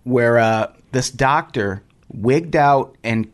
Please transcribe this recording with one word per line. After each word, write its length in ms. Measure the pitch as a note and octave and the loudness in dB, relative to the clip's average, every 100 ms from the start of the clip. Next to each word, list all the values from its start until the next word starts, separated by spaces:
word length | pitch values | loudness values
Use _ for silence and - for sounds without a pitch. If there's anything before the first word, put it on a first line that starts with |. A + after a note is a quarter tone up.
where, 360 | B2 B2 A#2 A#2 | -4 0 2 2
uh, 340 | A2+ A2 G#2+ _ _ | 2 0 -4 _ _
this 180 | C3 B2 | -6 -6
doctor 720 | A#2 C3+ D3+ E3 - G2+ F#2+ - _ - | -2 0 0 -2 -6 -4 -6 -12 _ -18
wigged 420 | - G#2+ C#3+ E3+ D#3 | -4 0 0 0 0
out 420 | C#3+ C#3 - - | 2 2 0 -8
and 300 | A2+ A2+ G#2+ | -4 -4 -4